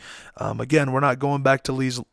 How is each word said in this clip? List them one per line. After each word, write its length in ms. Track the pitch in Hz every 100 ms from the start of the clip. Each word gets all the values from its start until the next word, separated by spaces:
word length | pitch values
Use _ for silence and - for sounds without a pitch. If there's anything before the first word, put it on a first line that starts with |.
| - - - -
Um, 240 | 110 110
again, 320 | 123 156 139
we're 80 | 131
not 180 | 139 131
going 240 | 143 143
back 220 | 135 135
to 80 | -
les-, 320 | 131 131 123 113